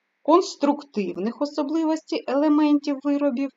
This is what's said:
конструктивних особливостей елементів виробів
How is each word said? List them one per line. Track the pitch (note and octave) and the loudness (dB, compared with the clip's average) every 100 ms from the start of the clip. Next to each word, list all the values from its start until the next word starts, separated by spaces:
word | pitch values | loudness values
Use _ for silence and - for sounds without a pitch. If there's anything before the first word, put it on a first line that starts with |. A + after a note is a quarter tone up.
| _ _ | _ _
конструктивних | - E4+ F#4+ - C#4+ C#4+ - - F#3 E3+ G3 A#3 | 2 4 2 -2 -2 -2 -6 -6 -6 -4 -6 -4
особливостей | D4 D4 C#4 D#4+ D#4+ D#4+ - D#4+ - | -6 -4 -4 -2 -2 -4 -4 -8 -2
елементів | C4 D4+ D4 D4+ D4 C#4+ C4+ | 0 2 4 4 2 0 -4
виробів | C#4+ C#4+ C#4+ A#3+ C#4 | -2 0 0 -2 -4